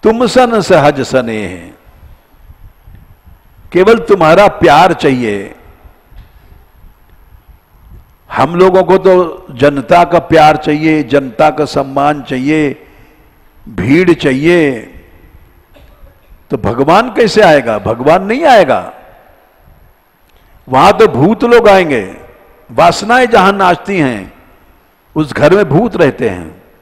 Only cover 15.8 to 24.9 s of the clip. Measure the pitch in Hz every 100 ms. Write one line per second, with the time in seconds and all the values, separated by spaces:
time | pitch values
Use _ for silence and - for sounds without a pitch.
15.8 | - _ - _ _ - _ 131 101 117
16.8 | 139 180 247 226 226 196 196 151 117 107
17.8 | 98 113 135 175 196 240 330 240 160 110
18.8 | - - - - _ _ _ _ _ _
19.8 | _ _ _ _ _ _ _ _ - 127
20.8 | 170 202 220 117 156 220 240 240 214 196
21.8 | 170 131 98 - - _ _ _ _ 117
22.8 | 165 165 202 247 247 226 190 202 185 156
23.8 | - 196 139 113 90 - _ _ _ _
24.8 | _